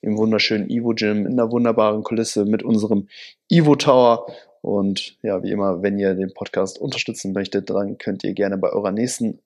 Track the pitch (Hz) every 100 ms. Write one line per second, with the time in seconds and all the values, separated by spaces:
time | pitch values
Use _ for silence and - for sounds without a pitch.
0 | 107 107 110 110 - 107 101 117 117 113
1 | 107 104 98 127 113 120 120 117 107 107
2 | 107 113 113 - 104 107 - 110 104 101
3 | 98 - - _ _ 170 151 143 147 127
4 | 123 117 - - - _ 101 101 98 95
5 | - _ 110 95 98 101 98 87 98 101
6 | 98 92 95 - 101 - 95 - - -
7 | - 110 95 98 98 98 98 98 101 -
8 | - 98 - 98 101 98 92 - 101 101
9 | 123 - 113 -